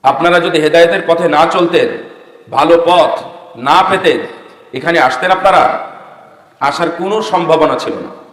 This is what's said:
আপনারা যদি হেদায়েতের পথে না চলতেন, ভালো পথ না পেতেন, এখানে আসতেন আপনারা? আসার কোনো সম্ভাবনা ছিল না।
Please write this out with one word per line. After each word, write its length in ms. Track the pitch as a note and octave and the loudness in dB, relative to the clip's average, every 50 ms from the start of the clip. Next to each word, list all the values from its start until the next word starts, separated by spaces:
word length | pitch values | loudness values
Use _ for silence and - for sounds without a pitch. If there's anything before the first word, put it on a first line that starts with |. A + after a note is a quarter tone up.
আপনারা 380 | - C3+ C3+ - E3 F3 F3 F3 | 2 0 0 2 0 2 2 2
যদি 200 | E3 F3 E3+ D#3+ | 0 0 -2 0
হেদায়েতের 400 | D3+ D3+ D3+ E3 E3+ E3+ F3 G3 - | 0 2 4 4 4 4 2 -2 0
পথে 220 | - E3 - F3+ E3 | -2 -2 0 0 0
না 180 | D3 D3 E3 E3+ | 2 2 0 0
চলতেন, 380 | E3+ F#3 F3 E3+ F3 D3+ B2+ - - - - - - - - - - - - - | 0 -2 -2 0 2 0 0 0 -4 -10 -14 -16 -20 -20 -20 -20 -20 -20 -20 -6
ভালো 320 | B2 C3 D3 E3 E3+ E3 E3+ | -2 -2 2 4 4 4 4
পথ 320 | E3+ F3+ F3 D#3 C3+ - - - - - - - - - | 2 2 2 2 2 -2 -6 -10 -16 -18 -20 -20 -20 -18
না 280 | A#2 B2 C#3 D#3 F3+ F#3 F#3+ | -8 -2 2 2 4 4 2
পেতেন, 280 | F#3+ F#3 - E3+ - - - - - - - - - - - - - | 0 0 0 0 0 0 -4 -10 -14 -20 -20 -20 -20 -20 -20 -14 -12
এখানে 240 | C3+ - E3 E3+ E3 | -8 -4 -2 0 2
আসতেন 320 | C3+ C3 - - F3+ F#3 | 2 0 0 -2 -2 -2
আপনারা? 560 | F#3+ F3+ - G3 F#3 F3 C3 - - - - - - - - - - - - - - _ _ _ _ _ | -2 2 2 2 4 4 2 2 -2 -4 -8 -12 -16 -20 -20 -20 -20 -20 -20 -20 -20 _ _ _ _ _
আসার 280 | C3 C#3+ C#3+ - E3+ D#3 | -4 -4 -2 -2 -4 -4
কোনো 320 | - - F3 F#3+ G#3 A3 | -4 -6 -6 -4 -4 -4
সম্ভাবনা 560 | G#3+ - F#3+ F3 F3 D#3+ D#3+ D#3 D#3 C#3+ C3 A#2+ | -4 -2 -4 -2 0 0 2 2 2 0 0 -4
ছিল 140 | - - | -6 -8
না। 160 | - - - - - - - - | -10 -10 -12 -14 -18 -20 -20 -20